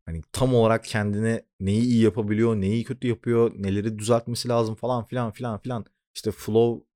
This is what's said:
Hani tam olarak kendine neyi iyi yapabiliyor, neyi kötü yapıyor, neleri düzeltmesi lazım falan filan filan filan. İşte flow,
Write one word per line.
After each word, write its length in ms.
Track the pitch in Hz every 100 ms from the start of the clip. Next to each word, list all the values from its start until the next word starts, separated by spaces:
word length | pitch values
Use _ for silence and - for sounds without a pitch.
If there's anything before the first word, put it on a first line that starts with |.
| -
Hani 160 | 82 -
tam 220 | - 131
olarak 300 | 123 113 113
kendine 580 | - 110 104 101 113 113 - _
neyi 220 | 95 104
iyi 200 | 123 117
yapabiliyor, 540 | 110 123 104 107 117 110
neyi 280 | 95 113
kötü 240 | 113 131 127
yapıyor, 440 | 110 120 117 117 -
neleri 420 | 98 98 107 107
düzeltmesi 500 | 107 117 117 117 123
lazım 260 | 120 110
falan 300 | 110 120 123
filan 280 | 107 123 117
filan 260 | - 120 104
filan. 260 | 123 120 - _ _
İşte 160 | - 110
flow, 560 | - - 110 120 117 -